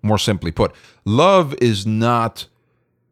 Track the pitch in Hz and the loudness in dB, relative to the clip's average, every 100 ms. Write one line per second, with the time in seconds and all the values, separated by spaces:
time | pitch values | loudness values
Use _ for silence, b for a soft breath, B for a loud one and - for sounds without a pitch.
0 | 107 107 - 95 85 80 98 b b b | -2 0 0 -2 -4 -2 -2 b b b
1 | 101 117 180 190 151 143 120 101 104 110 | -4 2 4 4 2 0 0 0 -2 -2
2 | 117 120 113 - - _ _ _ _ _ | 0 0 -2 -6 -20 _ _ _ _ _
3 | _ | _